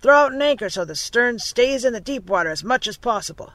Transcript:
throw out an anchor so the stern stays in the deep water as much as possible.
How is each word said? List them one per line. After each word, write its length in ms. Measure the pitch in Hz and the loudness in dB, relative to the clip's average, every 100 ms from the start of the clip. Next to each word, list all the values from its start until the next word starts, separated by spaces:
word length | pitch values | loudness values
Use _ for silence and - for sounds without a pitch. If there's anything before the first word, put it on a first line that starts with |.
throw 140 | 240 | 6
out 180 | 285 285 | 6 6
an 100 | 262 | 2
anchor 280 | 294 285 208 | 0 0 -2
so 140 | 175 | -6
the 100 | 175 | -6
stern 440 | 151 - 226 247 233 | -6 -4 0 0 0
stays 460 | - - 247 269 | -8 0 0 2
in 80 | 247 | -2
the 80 | 233 | -2
deep 260 | 180 277 180 | -6 -8 -2
water 240 | 190 165 | -2 0
as 140 | 156 | -4
much 220 | 165 254 220 | -2 -2 -2
as 100 | 202 | -6
possible. 560 | - 214 175 165 - | -4 -4 -4 -14 -18